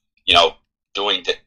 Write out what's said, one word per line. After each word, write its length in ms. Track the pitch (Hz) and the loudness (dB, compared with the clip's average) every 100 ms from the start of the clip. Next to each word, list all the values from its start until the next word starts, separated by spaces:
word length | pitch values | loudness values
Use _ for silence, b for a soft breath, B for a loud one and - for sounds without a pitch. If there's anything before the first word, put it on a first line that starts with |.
| _ _ - | _ _ 0
you 80 | |
know, 220 | 87 82 - _ _ _ - | 2 2 -2 _ _ _ -8
doing 280 | 101 92 | -4 -4
the, 120 | 87 90 | -6 -10